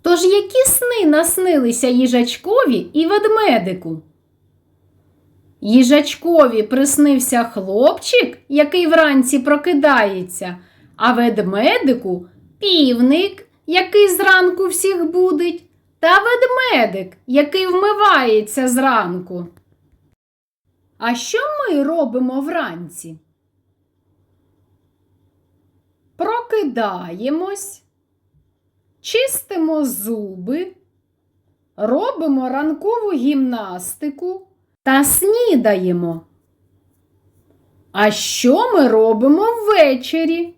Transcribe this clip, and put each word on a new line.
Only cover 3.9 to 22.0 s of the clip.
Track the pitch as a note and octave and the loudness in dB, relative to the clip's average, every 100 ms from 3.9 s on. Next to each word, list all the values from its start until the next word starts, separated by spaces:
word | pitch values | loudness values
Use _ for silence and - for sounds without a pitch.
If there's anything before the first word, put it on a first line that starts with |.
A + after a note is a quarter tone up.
| D#3+ _ _ _ _ _ _ _ _ _ _ _ _ _ _ _ _ | -12 _ _ _ _ _ _ _ _ _ _ _ _ _ _ _ _
Їжачкові | G#3 A#3+ B3 D4 D4 - E4 E4 C4 A3+ | 2 4 6 4 2 -6 2 4 4 2
приснився | G#3+ B3+ C#4 - D4 C4 B3 A#3+ | 0 0 0 2 2 2 0 -2
хлопчик, | A#3 - F#3+ G3+ C#4+ - - B4 - - _ | -2 -6 -4 2 2 2 0 0 0 -8 _
який | C#4+ D4 F4+ E4 | 0 2 0 2
вранці | E4 D4+ C4+ B3+ C#4 | 4 4 2 2 0
прокидається, | C#4 D4 F4+ D4 D4 B3+ G#3 F#3+ F3+ - F#3 F3+ _ _ _ | 0 0 0 2 2 2 0 -2 -10 -10 -12 -12 _ _ _
а | - A3+ | -4 0
ведмедику | A#3 A#3+ G#3+ F#3 G3 C#4 A#4 C#4 A#3 F#3+ F3+ - _ _ _ | 2 0 0 -2 0 0 2 0 -2 -4 -8 -10 _ _ _
півник, | G#4 F4 C4+ A#3 B3+ D#4 G4 - - _ - | 0 2 2 2 2 2 -2 -8 -20 _ -4
який | F4 F#4 G#4 G4+ | -2 2 4 4
зранку | E4+ G4 F#4 F4+ F4 F#4+ | 2 4 4 2 0 -4
всіх | F4+ F#4+ F4+ D#4+ | -2 -2 -2 -2
будить, | F4+ F#4 D4+ F4 E4+ _ _ _ _ | 0 0 0 -4 -6 _ _ _ _
та | D#4+ F#4+ | 2 4
ведмедик, | A4 B4 B4 B4+ B4+ D#4 G#3+ F#3+ F#3 _ - | 2 0 0 0 0 0 0 -4 -12 _ -2
який | C4+ D4 F#4+ F#4 | 0 0 -2 -2
вмивається | F4+ G#4 G#4 G#4 D#4+ B3 G#3+ G#3 C4+ B3+ | 0 0 2 4 4 2 0 0 -4 -2
зранку. | B3 C4 A3+ F3 F3+ F3+ F3+ E3+ _ _ _ _ _ _ _ _ _ _ _ _ _ _ _ | 0 0 0 -2 -8 -10 -12 -14 _ _ _ _ _ _ _ _ _ _ _ _ _ _ _
А | A#3 | -6
що | B3 - A4+ | -6 -4 -4
ми | C#5+ D5+ B4+ D4 | -4 -4 -2 -2
робимо | C#4 E4 | 0 0